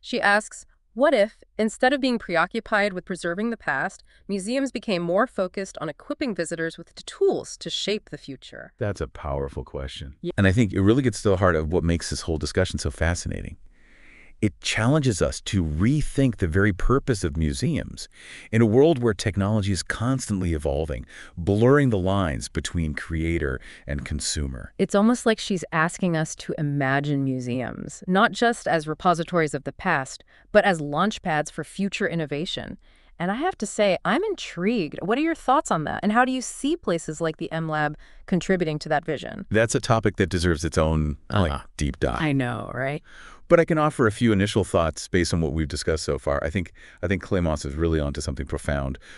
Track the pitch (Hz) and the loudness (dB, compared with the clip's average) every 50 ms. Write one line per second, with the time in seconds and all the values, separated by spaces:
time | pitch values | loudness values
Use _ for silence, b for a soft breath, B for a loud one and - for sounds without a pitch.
0 | - - 247 226 - 202 202 214 214 - - - - - _ _ _ _ - 214 | -10 -6 -4 0 2 4 4 4 2 -2 -10 -18 -20 -20 _ _ _ _ -2 0
1 | 262 320 294 220 202 220 - _ - _ _ - 214 220 - - - 254 285 277 | 2 4 4 4 2 2 -2 _ -20 _ _ -2 -2 -2 0 2 2 2 2 2
2 | 247 262 240 220 - - 175 160 165 180 - 226 - - 226 208 202 208 185 180 | 2 0 0 -2 -2 -2 0 0 0 0 -2 -6 -4 0 0 2 2 0 -2 -4
3 | - - 185 165 - 170 170 190 214 233 226 214 - - 143 135 151 196 - - | -8 -8 -8 -6 -4 -4 -2 -2 -2 -4 -4 -4 -4 -4 -2 -2 -2 -4 -6 -10
4 | b b b b b - 196 196 180 208 247 277 269 254 - 240 - - 202 170 | b b b b b -6 -6 -4 -4 -2 -2 -2 -2 -2 -4 -6 -4 -2 -2 -2
5 | 175 170 175 196 247 254 - - 190 180 - 208 196 - - - - 160 - - | 0 2 2 2 2 2 0 -2 -4 -4 -4 -6 -8 -8 -8 -8 -8 -8 -8 -10
6 | - - 294 - 311 254 202 - 170 151 175 160 165 165 - - 170 - _ - | -10 -10 -6 -4 -4 -4 -2 -4 -4 -4 -4 -4 -4 -6 -6 -10 -16 -20 _ -20
7 | - - - - 392 392 240 147 - - - - - 175 - - - - 208 208 | -16 -16 -4 0 2 2 2 2 -2 -8 -12 -12 -8 -6 -6 -4 -2 -2 -4 -4
8 | - - - 147 - - 135 123 - - - - - - - - 110 104 98 - | -6 -8 -14 -14 -12 -14 -14 -14 -16 -18 -16 -16 -16 -16 -10 -6 -4 -4 -4 -4
9 | 80 - - - - 76 69 69 69 69 - 71 64 - - 71 67 67 - - | -6 -8 -8 -8 -8 -6 -4 -4 -4 -6 -6 -8 -10 -10 -8 -10 -8 -10 -10 -12
10 | - 69 69 - - 175 - - 101 95 92 120 120 95 95 95 95 101 113 135 | -12 -14 -14 -10 -10 -6 0 2 4 4 4 4 2 2 2 4 4 6 6 4
11 | 135 123 107 - - 107 95 90 101 90 85 80 78 78 85 87 82 85 85 82 | 4 2 0 0 2 2 4 4 4 4 4 2 2 0 0 2 2 2 2 0
12 | - - 73 - - - 80 73 71 73 - 95 92 - - - - 71 - - | 0 -4 -6 -6 -4 -4 -4 -2 -4 -2 0 0 0 0 0 -4 -4 -4 -4 -2
13 | 82 82 87 - - - - 50 50 - - - - b b b b b b b | 0 0 0 -2 -4 -6 -6 -8 -8 -10 -12 -14 -18 b b b b b b b
14 | b b b b b b b - - 104 - - - - - - 110 120 147 160 | b b b b b b b -2 -2 -2 -2 -4 -6 -4 -2 0 2 4 4 4
15 | 139 131 104 - 82 69 65 - - - - 95 85 78 73 78 98 117 147 156 | 4 2 2 2 0 0 -2 -4 -6 -2 0 0 0 0 0 2 2 2 2 2
16 | 135 - - - 139 127 113 - - 85 78 98 98 107 92 87 - - 120 139 | 0 0 2 2 2 2 2 0 -2 0 2 2 2 2 2 2 2 2 2 2
17 | - - 123 104 - 82 71 80 80 76 69 - - 160 160 110 - - - - | 2 0 -2 -2 -2 -2 -2 0 0 0 0 0 -2 -2 -2 -2 -4 -6 -10 -14
18 | - B B B B B B B B B - 110 117 110 104 127 143 165 170 127 | -16 B B B B B B B B B 2 4 4 6 6 6 6 6 6 4
19 | 120 117 104 - - 110 90 98 98 98 110 110 95 101 98 85 - - - - | 2 0 0 0 -2 -2 0 0 0 2 2 2 2 0 0 -2 -2 -6 -6 -2
20 | 110 123 135 131 - - 107 95 90 87 82 78 76 80 69 69 80 - 71 - | -2 -2 -2 -2 -2 -2 -2 -2 0 0 0 0 0 -2 -2 -2 -2 -4 -6 -8
21 | 78 B B B B B B - 85 90 98 104 113 127 139 147 143 131 110 98 | -10 B B B B B B -4 0 2 4 6 6 6 6 6 6 4 2 2
22 | 90 92 95 101 95 80 67 57 58 - - - - - - 90 82 78 73 - | 2 2 2 2 0 0 -2 -4 -6 -6 -6 -6 -6 -4 -2 -2 -2 -2 -4 -6
23 | - - 82 80 80 82 82 85 76 69 65 64 B B B B B - 71 71 | -8 -6 -4 -2 0 0 0 0 -2 -2 -4 -6 B B B B B -8 -6 -6
24 | 65 - 78 73 - - - 80 73 67 65 60 50 - - - 190 - - 202 | -6 -6 -6 -6 -4 -4 -4 -4 -4 -4 -6 -8 -12 -12 -6 -4 -2 0 2 4
25 | 208 226 247 - - 240 220 - - - 202 175 - - - 165 160 170 - - | 4 4 2 2 2 0 0 0 -2 -4 -4 -4 -4 -4 0 0 0 0 0 -2
26 | - 180 170 156 160 - - - - - 165 - 156 147 143 143 139 131 135 143 | -2 0 0 0 -2 -2 -6 -10 -8 -8 -6 -4 -2 -2 0 0 0 0 0 0
27 | 143 147 147 139 139 135 131 127 123 123 120 131 120 110 - - - - - - | 0 0 0 0 0 0 -2 -2 -4 -4 -4 -4 -4 -6 -8 -10 -12 -14 -14 -10
28 | - - 180 190 226 226 175 - 247 233 240 - - - 165 165 151 156 156 - | -4 0 2 4 4 2 2 2 2 2 2 0 -2 0 0 0 0 -4 -6 -2
29 | - 185 175 160 165 - - 175 160 147 - 139 - 139 - - - 190 165 143 | 2 2 2 2 0 -2 0 0 0 0 -2 -4 -8 -10 -10 -6 -2 -2 0 0
30 | 135 - - - b b b b b b - 208 196 202 185 160 147 143 143 151 | -2 -4 -10 -16 b b b b b b 4 4 6 6 4 0 0 -2 0 0
31 | 180 160 - - - 185 156 151 151 - - - 156 - - - 196 202 - - | 0 0 0 -2 -4 -2 -2 -2 -2 -4 -6 -10 -12 -10 -6 -4 -4 -4 -2 -2
32 | 208 175 165 170 160 143 147 143 165 190 - - - - - b b b b b | -2 -2 -2 -2 -4 -4 -4 -4 -4 -4 -6 -8 -8 -10 -12 b b b b b
33 | b b b - 165 180 202 240 311 370 381 - - - - - 208 202 180 - | b b b -6 -4 -4 -2 -2 -2 -4 -4 -4 -6 -4 0 2 2 2 2 2
34 | - 170 202 294 392 453 381 - - - - 175 175 208 247 233 170 143 - - | 0 0 0 0 0 -2 -4 -6 -8 -10 -8 -4 -2 0 0 0 -2 -4 -6 -6
35 | - 175 226 269 311 330 330 - - - 262 294 320 - 208 160 151 - - - | -4 -2 0 0 0 0 -2 -2 0 2 2 2 2 2 0 -2 -2 -2 -4 -2
36 | - 202 214 240 254 254 254 262 226 - - - - 277 330 339 - - 175 165 | -2 2 4 4 4 4 2 -2 -4 -6 -8 -4 -2 -2 -2 -2 -2 -2 -2 -2
37 | - - 156 - 165 160 160 - 170 - - 165 165 160 156 151 151 147 151 b | -2 -6 -6 -4 -4 -4 -4 -4 -6 -6 -4 -4 -4 -2 0 0 0 0 -2 b
38 | b b b b b - - 175 - - 190 180 175 156 151 151 - 156 151 143 | b b b b b 0 0 0 2 2 2 2 2 0 -2 -2 -2 0 0 0
39 | - - 151 123 - - - - - - 104 107 117 113 - 135 - - 120 113 | 0 -2 -4 -6 -6 -8 -10 -12 -6 0 2 2 4 4 2 0 2 2 2 2
40 | 104 110 - - 98 82 - 90 82 90 85 78 82 78 - 85 78 78 80 78 | 4 2 2 2 2 2 2 2 2 2 2 2 0 0 2 2 4 4 4 2
41 | 78 73 71 - - - - 104 92 80 69 71 - - - - 76 71 - - | 2 0 -2 -6 -6 -2 0 0 2 0 0 -4 -8 -10 -8 -4 -4 -4 -2 -2
42 | - 67 60 - 160 151 143 135 127 120 120 110 101 92 - 120 131 135 147 156 | -2 -2 0 0 -2 0 0 0 -2 -2 -4 -6 -8 -8 -8 -6 -6 -6 -6 -8
43 | B B B B B B B B B - 170 170 165 - 170 156 147 151 - - | B B B B B B B B B 4 6 6 6 6 4 2 2 2 2 4
44 | 127 110 104 - 120 117 107 95 98 104 - 113 92 - - 92 82 80 - - | 2 2 4 4 4 4 4 4 4 4 2 2 2 2 2 2 2 2 0 -4
45 | - - - 92 85 - - 87 82 73 65 82 78 73 - - - - 80 78 | -4 -2 0 2 2 2 2 0 0 0 0 0 -2 -2 -4 -4 -2 -2 -2 -2
46 | - - 73 67 - 71 71 71 - - - 104 85 - B B B B B B | -2 -2 -4 -2 -2 -2 -2 -2 -2 -2 -2 -4 -4 -6 B B B B B B
47 | - 87 98 90 - - 104 92 85 82 78 73 - 73 69 76 85 82 80 78 | -4 -2 -2 -2 -2 -2 -2 0 0 0 0 -2 -4 -6 -4 -2 0 2 2 0
48 | 73 71 71 73 - - 69 64 73 - - 73 - - 71 71 67 67 65 B | 0 -2 -4 -6 -6 -6 -6 -6 -6 -6 -8 -6 -4 -4 -4 -2 -2 -4 -6 B
49 | B B B | B B B